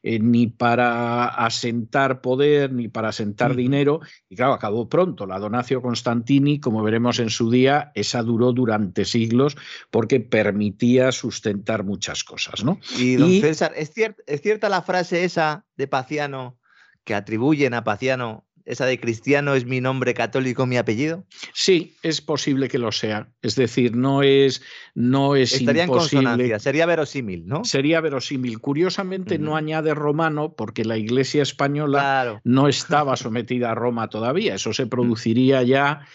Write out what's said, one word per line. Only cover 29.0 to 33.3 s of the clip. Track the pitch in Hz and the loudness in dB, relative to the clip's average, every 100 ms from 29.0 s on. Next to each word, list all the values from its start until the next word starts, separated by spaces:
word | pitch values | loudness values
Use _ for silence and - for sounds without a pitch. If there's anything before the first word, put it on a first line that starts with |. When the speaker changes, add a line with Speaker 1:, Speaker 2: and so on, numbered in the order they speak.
| 190 190 185 165 | -6 -6 -4 -4
Speaker 1:
no | 151 | -2
Speaker 2:
Ujú. | 156 | -4
Speaker 1:
añade | 156 156 156 156 | -2 -2 -2 -2
romano | 147 147 160 147 151 - | 0 0 0 -2 -4 -6
porque | 107 107 110 | -8 -6 -4
la | 110 | -4
Iglesia | 107 127 135 147 | 0 0 0 0
española | 139 - 139 143 151 139 | 0 0 -2 -2 0 0
Speaker 2:
Claro. | 139 135 123 107 | 2 0 -2 -4
Speaker 1:
no | 113 131 143 | 2 4 4
estaba | 131 - 151 143 123 | 2 0 0 2 -2
sometida | 123 | -4